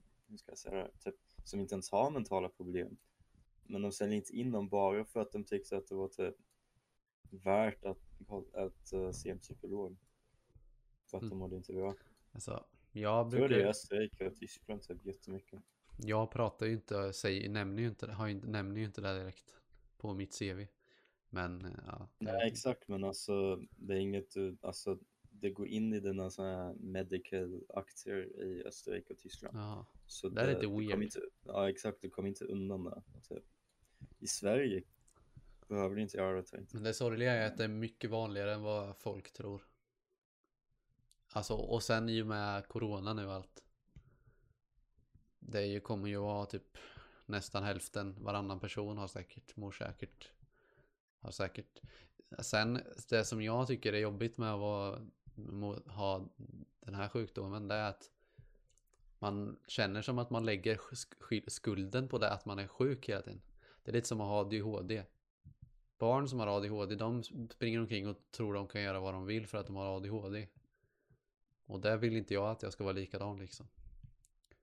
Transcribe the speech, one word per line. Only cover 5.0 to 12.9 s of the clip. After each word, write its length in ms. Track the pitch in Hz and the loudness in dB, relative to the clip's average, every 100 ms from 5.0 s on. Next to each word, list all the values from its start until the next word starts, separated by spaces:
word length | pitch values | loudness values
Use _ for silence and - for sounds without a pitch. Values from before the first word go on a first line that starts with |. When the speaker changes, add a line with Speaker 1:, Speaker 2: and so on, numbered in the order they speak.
| 110 | 0
Speaker 1:
för 140 | 117 | 0
att 120 | 104 | 0
de 120 | 104 | -2
tyckte 340 | 101 101 - 98 | -2 -2 0 -4
att 100 | 95 | -2
det 80 | 95 | -2
var 120 | 95 | -2
typ 280 | - - - _ _ _ _ _ _ _ _ - | 0 -2 -2 _ _ _ _ _ _ _ _ -18
värt 560 | 95 95 98 107 - 98 | -4 4 6 6 2 -4
att, 140 | 95 - - - 101 - | -6 -10 -18 -8 -8 -6
att, 400 | 95 95 - - | -2 -2 -4 -4
eh, 180 | 95 92 | 0 0
se 180 | 90 92 | -2 -4
en 100 | 95 | -6
psykolog. 580 | - - 90 98 95 190 _ _ _ _ _ - - - _ _ _ | -8 -12 -4 -4 -4 -8 _ _ _ _ _ -20 -20 -20 _ _ _
För 80 | 95 | -6
att 40 | |
de 60 | 110 | -4
Speaker 2:
Mm. 100 | 95 | -4
Speaker 1:
mådde 180 | 92 92 | -6 -6
inte 180 | 87 | -6
bra. 220 | 92 95 98 - _ _ | -2 -2 -4 -12 _ _
Speaker 2:
Alltså, 200 | - - 107 - - _ | -12 -6 -6 -8 -20 _